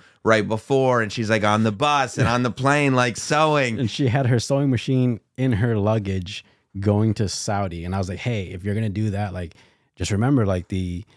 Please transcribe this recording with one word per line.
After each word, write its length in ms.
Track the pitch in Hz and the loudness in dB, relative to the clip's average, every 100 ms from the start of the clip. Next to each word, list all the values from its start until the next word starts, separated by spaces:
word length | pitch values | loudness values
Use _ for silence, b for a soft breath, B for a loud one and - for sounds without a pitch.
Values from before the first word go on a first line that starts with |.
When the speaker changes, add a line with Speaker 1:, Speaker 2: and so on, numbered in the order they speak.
| b b | b b
Speaker 1:
right 240 | 110 110 98 | 2 2 2
before, 540 | 110 - 135 131 123 | -4 0 2 2 2
and 100 | 107 | 0
she's, 180 | 120 107 | -2 0
like, 140 | 110 | 2
on 200 | 104 107 | 2 4
the 80 | 110 | 2
bus 460 | 101 147 143 123 113 | 0 0 0 0 0
and 100 | 120 | 0
on 160 | 120 | 2
the 80 | 123 | -2
plane, 420 | - 135 147 143 127 | -2 0 2 2 2
like, 220 | 123 - | 0 -2
sewing. 600 | - 151 156 147 127 113 | -2 2 2 2 0 -2
Speaker 2:
And 100 | 113 | -2
she 160 | - 135 | 0 0
had 200 | 139 123 | 2 2
her 120 | 113 | 0
sewing 300 | - 139 143 | 0 0 2
machine 500 | 120 - 131 123 113 _ - | 0 0 2 2 0 _ -4
in 140 | 131 | 0
her 240 | 101 120 110 | 0 0 2
luggage 680 | 104 110 98 95 90 104 - b b 98 | 2 0 0 -4 -6 -12 -16 b b -4
going 340 | 101 104 110 104 | 2 2 2 0
to 120 | 98 | -2
Saudi. 540 | - - 101 95 85 87 | -4 -4 -2 -2 -6 -4
And 80 | |
I 40 | 98 | -4
was 120 | 95 | -4
like, 100 | 101 | -6
"Hey, 260 | 123 110 87 | -4 -4 -6
if 160 | 90 | -8
you're 100 | 101 | -4
gonna 160 | 104 110 | -2 -2
do 200 | 95 110 | -2 -2
that, 220 | 101 104 | -2 -4
like, 220 | 90 85 - b b b - | -6 -10 -12 b b b -8
just 160 | 90 | -2
remember, 340 | 104 123 139 98 | 0 2 2 2
like, 240 | 92 - | 0 -2
the," 340 | 95 90 87 - | -4 -4 -6 -12